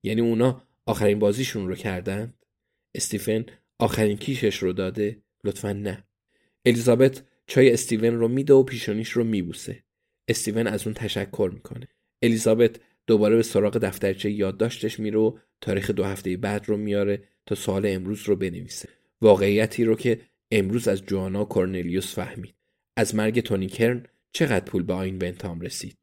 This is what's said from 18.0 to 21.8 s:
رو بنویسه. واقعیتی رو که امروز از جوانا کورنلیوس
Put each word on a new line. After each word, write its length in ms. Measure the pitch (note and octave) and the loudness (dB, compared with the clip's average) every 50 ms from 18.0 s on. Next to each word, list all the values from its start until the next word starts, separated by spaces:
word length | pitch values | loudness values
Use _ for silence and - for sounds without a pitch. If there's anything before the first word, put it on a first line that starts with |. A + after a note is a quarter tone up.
| F2+ F#2+ G#2+ G2 | -4 -6 -8 -6
رو 140 | - G#2 G2+ | 0 0 0
بنویسه. 520 | F#2 G2 F2+ E2+ F#2 F#2 - - - - - _ _ _ _ _ _ | 0 0 -4 -6 -8 -12 -12 -14 -16 -16 -18 _ _ _ _ _ _
واقعیتی 640 | A2+ G#2+ G2 F#2+ G2 G2+ G2+ G#2+ A2 A2 - - A#2 | 8 8 8 8 6 2 4 2 0 0 0 0 2
رو 100 | A2+ A2 | 2 2
که 260 | A2 - A#2+ A2 - - _ _ _ _ _ | 2 2 -2 -2 -2 -4 _ _ _ _ _
امروز 380 | A2+ G#2+ G2 F#2+ G#2+ A#2+ G#2 G#2+ | 0 2 2 2 -2 0 0 0
از 180 | G2 G2 F#2+ | -2 -2 -2
جوانا 380 | - G2 F#2+ F#2+ F#2+ F#2+ G2+ G#2 | -4 -4 -4 -2 -4 -4 -4 -4
کورنلیوس 680 | G#2 - G2 F#2 F#2 F#2+ F2+ | -2 0 -2 0 0 -2 -6